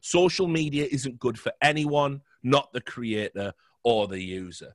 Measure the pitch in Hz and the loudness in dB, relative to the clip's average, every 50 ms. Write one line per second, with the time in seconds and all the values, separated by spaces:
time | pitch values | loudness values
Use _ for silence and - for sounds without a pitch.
0 | - - - 175 180 180 - - 190 175 165 160 156 151 143 143 147 135 143 135 | -8 2 2 4 4 4 4 2 0 0 2 0 0 0 0 -2 -2 -2 -2 -4
1 | 123 135 120 120 - 123 110 113 - - - _ 135 147 151 151 151 147 143 147 | -4 -6 -8 -4 -4 -4 -4 -2 -6 -8 -4 _ 2 4 4 4 0 0 2 2
2 | 143 143 139 139 _ _ _ _ - 123 135 143 - _ - 127 - - - - | 0 0 -2 -6 _ _ _ _ 0 4 4 4 2 _ -8 -8 -8 -8 -10 -8
3 | 120 113 107 107 104 - _ 98 101 101 - _ _ _ _ _ _ 120 117 110 | -4 -4 -2 -2 -4 -4 _ -6 -8 -8 -8 _ _ _ _ _ _ 2 4 4
4 | 104 98 95 95 92 92 92 95 92 90 85 - 73 - | 2 0 -2 -8 -6 -6 -8 -8 -10 -10 -14 -16 -18 -20